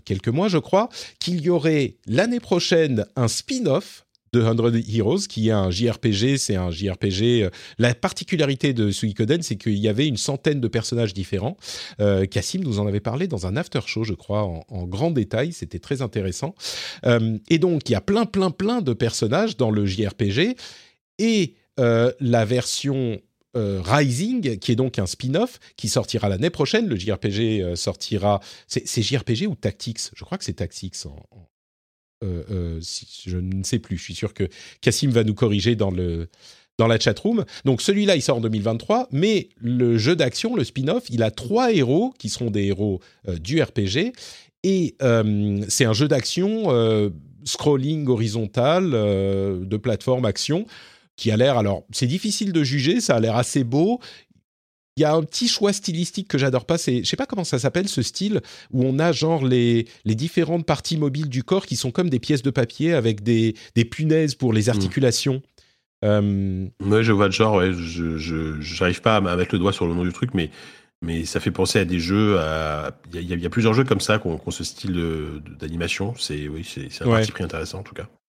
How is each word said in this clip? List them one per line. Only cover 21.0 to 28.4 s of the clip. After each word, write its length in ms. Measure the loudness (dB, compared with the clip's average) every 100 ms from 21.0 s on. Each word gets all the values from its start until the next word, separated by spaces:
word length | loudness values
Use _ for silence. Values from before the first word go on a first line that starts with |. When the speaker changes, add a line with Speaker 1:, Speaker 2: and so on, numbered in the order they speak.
| _ -2
Speaker 1:
et, 360 | 2 2 0 _ _ 0
euh, 320 | 2 4 2 2
la 240 | 2 2 2
version, 760 | 0 0 -4 -2 -2 -2 -4 _ _ _ -4
euh, 240 | -2 -2
Rising, 760 | 2 2 2 0 -2 -2 -2 -4
qui 120 | 0
est 60 | 0
donc 200 | 0 -2
un 100 | -4
spin-off, 520 | -4 -2 0 -2 -6 -20 -8
qui 140 | -2
sortira 400 | -2 -2 -2 0
l'année 200 | 0 -2
prochaine. 380 | 0 -2 0 -2
Le 80 | -2
J 160 | -2
R 80 | -2
P 120 | -2
G, 300 | -2 0 0
euh, 140 | -2 -4
sortira, 640 | -6 -6 -6 -2 2 0